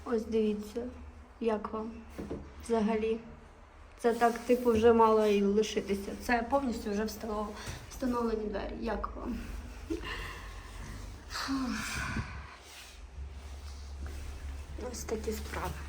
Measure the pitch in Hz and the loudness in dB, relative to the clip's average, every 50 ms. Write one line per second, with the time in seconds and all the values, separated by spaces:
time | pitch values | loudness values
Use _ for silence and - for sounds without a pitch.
0 | - - 240 220 214 214 214 226 214 214 208 208 - - - 240 240 254 - - | 0 0 0 0 0 2 2 4 4 4 2 0 -4 -6 -6 -6 -6 -6 -10 -12
1 | - - - - - - - - 233 226 214 208 214 - - 220 220 226 226 233 | -14 -16 -16 -18 -20 -20 -10 -2 0 0 0 0 -2 -4 -6 -6 -6 -6 -8 -10
2 | 226 - - - - - - - - - - - - - 233 226 208 214 220 220 | -14 -12 -12 -10 -8 -8 -8 -8 -10 -14 -14 -14 -2 2 2 4 4 4 4 2
3 | 220 220 226 233 - - - - - - - - - - - - - - - - | 2 2 0 -2 -4 -12 -16 -16 -18 -20 -20 -20 -20 -20 -20 -20 -20 -20 -12 2
4 | - 233 233 233 240 233 233 - - - 247 247 240 247 226 214 220 240 226 226 | 2 2 4 6 4 4 4 2 4 4 4 6 6 6 6 10 10 10 10 10
5 | 226 220 220 220 214 214 202 202 202 202 202 214 214 - - 214 - - 202 202 | 10 10 10 8 8 8 6 6 6 6 6 4 4 4 0 -2 0 0 -2 -2
6 | - - - - - - 247 233 233 - 277 277 277 247 220 233 - 220 202 202 | -2 -6 -8 -6 0 2 2 2 4 2 2 2 2 2 -2 -2 -2 -2 0 0
7 | 220 214 - - - 226 208 208 214 208 - - - - - - - - - - | 0 -2 -2 -6 -4 -4 -2 -2 -2 -4 -6 -8 -8 -8 -10 -10 -12 -14 -8 -4
8 | 269 247 240 240 233 226 220 214 214 208 196 190 - - - 220 226 226 208 202 | -2 0 2 2 2 2 0 0 -2 -2 -2 -4 -4 -4 -6 -4 -2 -2 -2 -2
9 | - - - - - 247 226 233 - - - - - - - - - - 330 - | -4 -6 -6 -6 -6 -4 -4 -4 -6 -8 -8 -10 -10 -10 -12 -12 -6 -6 -6 -6
10 | - - - - - - - - - - - - - - - - - - - - | -4 -6 -6 -6 -6 -8 -10 -10 -12 -12 -12 -12 -14 -12 -12 -10 -10 -10 -8 -10
11 | - - - - - - - - - 269 269 269 262 240 220 214 214 - - - | -10 -10 -12 -12 -12 -10 -8 -6 -2 -2 0 0 0 -2 -2 -2 -4 -4 -4 -4
12 | - - - - - - - - - - - - - - - - - - - - | -2 -2 -2 -2 -4 -4 -8 -10 -12 -12 -16 -18 -18 -18 -16 -16 -16 -16 -16 -16
13 | - - - - - - - - - - - - - - - - - - - - | -16 -14 -10 -10 -10 -10 -10 -12 -12 -12 -12 -12 -12 -12 -12 -12 -12 -12 -10 -10
14 | - - - - - - - - - - - - - - - - 226 254 240 - | -8 -8 -8 -8 -8 -8 -8 -8 -8 -8 -8 -10 -10 -10 -10 -8 -8 -8 -8 -8
15 | - - 233 214 - 226 214 214 - - - 175 170 185 - - - | -4 -4 -4 -2 -2 -4 -4 -4 -6 -6 -6 -4 -4 -4 -4 -6 -8